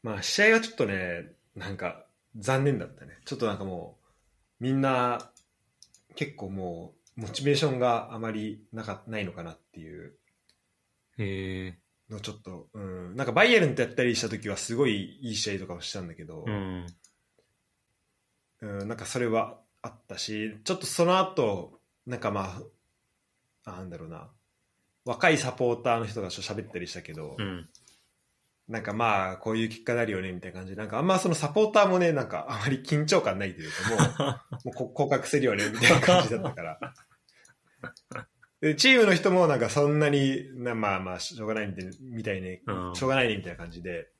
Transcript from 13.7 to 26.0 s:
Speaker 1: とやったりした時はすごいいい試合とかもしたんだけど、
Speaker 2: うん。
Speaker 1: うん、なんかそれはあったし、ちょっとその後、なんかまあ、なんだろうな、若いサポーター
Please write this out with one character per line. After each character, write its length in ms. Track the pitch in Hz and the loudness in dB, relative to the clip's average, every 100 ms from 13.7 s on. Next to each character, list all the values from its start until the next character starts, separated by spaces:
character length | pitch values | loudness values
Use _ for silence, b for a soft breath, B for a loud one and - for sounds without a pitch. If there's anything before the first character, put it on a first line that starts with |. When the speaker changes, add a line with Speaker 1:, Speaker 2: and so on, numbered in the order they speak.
Speaker 1:
と 80 | - | 2
や 60 | - | -2
っ 60 | |
た 100 | - | 2
り 100 | 123 | 2
し 60 | 113 | 2
た 80 | 110 | -2
時 220 | 107 107 | -4 -6
は 80 | 95 | -6
す 180 | - 113 | -4 2
ご 120 | 139 | 2
い 300 | 101 90 - | 2 -4 -10
い 80 | 123 | -8
い 60 | 107 | -4
試 200 | 107 98 | -4 -4
合 20 | |
と 80 | 92 | -8
か 80 | |
も 60 | 87 | -10
し 100 | - | -8
た 80 | 101 | -8
ん 80 | 87 | -10
だ 60 | |
け 100 | 82 | -12
ど、 200 | 78 80 113 | -14 -8 -4
Speaker 2:
う 40 | |
ん。 360 | 104 95 90 87 87 - _ _ _ _ _ _ _ _ _ _ _ _ _ _ _ | -4 -4 -8 -10 -14 -20 _ _ _ _ _ _ _ _ _ _ _ _ _ _ _
Speaker 1:
う 240 | 107 101 | -10 -8
ん、 40 | 101 | -8
な 80 | 113 | -8
ん 20 | |
か 80 | 101 | -6
そ 120 | 127 | -2
れ 60 | 120 | 2
は 320 | 110 - - _ _ | 2 0 -8 _ _
あ 80 | 117 | -16
っ 60 | - _ | -16 _
た 120 | 95 | -10
し、 400 | - 107 110 107 | -6 -6 -6 -6
ち 60 | - | -6
ょ 20 | |
っ 40 | 185 | -4
と 80 | - | -2
そ 200 | - 170 | 2 4
の 120 | 185 | 6
後、 600 | 190 - 113 95 - - _ _ | 4 2 0 0 -6 -18 _ _
な 140 | - 123 | -12 -4
ん 20 | |
か 100 | 110 | -2
ま 300 | 101 98 92 113 _ _ _ _ _ _ _ _ _ | -2 -4 -8 -16 _ _ _ _ _ _ _ _ _
あ、 60 | - | -16
な 120 | 92 | -14
ん 60 | 92 | -12
だ 80 | 85 | -12
ろ 100 | 82 | -14
う 20 | |
な、 180 | 82 - _ _ _ _ _ _ _ - | -14 -18 _ _ _ _ _ _ _ -8
若 240 | 117 180 | 4 6
い 80 | 151 | 6
サ 140 | 127 | 0
ポ 200 | - 123 | 0 0
ー 40 | 117 | 2
タ 200 | 127 | 2
ー 40 | 117 | 2